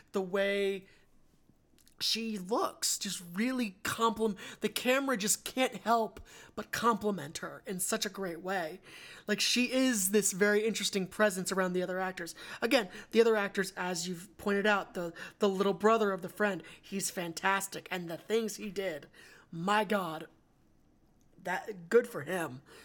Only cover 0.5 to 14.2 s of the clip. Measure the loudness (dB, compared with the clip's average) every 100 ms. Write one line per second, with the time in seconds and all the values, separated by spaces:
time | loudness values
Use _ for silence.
0.5 | 0 0 -2 -6 -20 _ _ _ _ _
1.5 | _ _ _ _ -6 -2 -2 -2 -6 -2
2.5 | 0 0 -2 -2 -2 -4 -8 -8 -2 0
3.5 | 0 -2 -4 -6 2 2 2 0 -2 -10
4.5 | -4 -4 -2 2 2 2 0 0 0 -2
5.5 | 0 0 0 2 2 2 -6 -20 -20 -18
6.5 | -14 -8 0 2 2 0 -4 -6 -10 -10
7.5 | -10 -8 -4 -2 -2 -2 -4 -6 -6 -4
8.5 | -2 -4 -8 -16 -20 -18 -12 -2 0 2
9.5 | 2 2 4 4 2 2 2 2 2 4
10.5 | 4 2 0 -2 -2 -4 2 2 2 -2
11.5 | 0 0 0 -2 -2 -4 -6 -10 -12 -14
12.5 | -4 2 2 2 -8 0 4 6 6 2
13.5 | 0 -2 -2 -4 -4 -4 -8